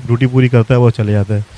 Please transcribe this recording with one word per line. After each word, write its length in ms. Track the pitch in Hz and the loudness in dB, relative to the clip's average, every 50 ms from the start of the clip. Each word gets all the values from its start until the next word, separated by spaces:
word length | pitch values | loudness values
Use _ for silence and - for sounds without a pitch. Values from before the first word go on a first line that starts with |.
| 131 | -6
ड्यूटी 220 | 120 120 120 131 123 | -4 -2 0 0 0
पूरी 220 | 127 131 127 123 | 0 0 0 2
करता 240 | 127 117 110 - 131 | 2 0 2 2 2
है, 60 | 123 | 2
वो 100 | 120 117 | 2 2
चले 200 | - - 107 104 | 0 0 -2 -2
जाता 220 | 104 104 98 101 107 | -2 -2 -2 -2 -4
है, 120 | 104 104 - - | -4 -6 -8 -12